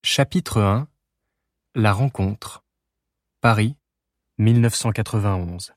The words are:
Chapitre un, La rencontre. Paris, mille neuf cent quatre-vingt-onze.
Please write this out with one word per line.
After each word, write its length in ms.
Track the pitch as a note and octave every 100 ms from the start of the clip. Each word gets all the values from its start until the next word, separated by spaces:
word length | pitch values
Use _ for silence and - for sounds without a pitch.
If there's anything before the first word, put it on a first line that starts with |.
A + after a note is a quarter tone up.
Chapitre 580 | - - C3+ F#3 - A2+
un, 260 | G2+ G#2+ D3+ _ _ _ _ _ _ _ _ B2
La 160 | G#2+
rencontre. 720 | G2 C3+ - F#2+ G#2 - - _ _ _ _ _ _ _ _
Paris, 340 | A#2+ A2 A2 D3 _ _ _ _ _ -
mille 240 | G#2+ A#2+
neuf 120 | A#2
cent 200 | - A#2
quatre-vingt-onze. 800 | A2 G#2 A2+ G2+ F#2+ F2 F2 -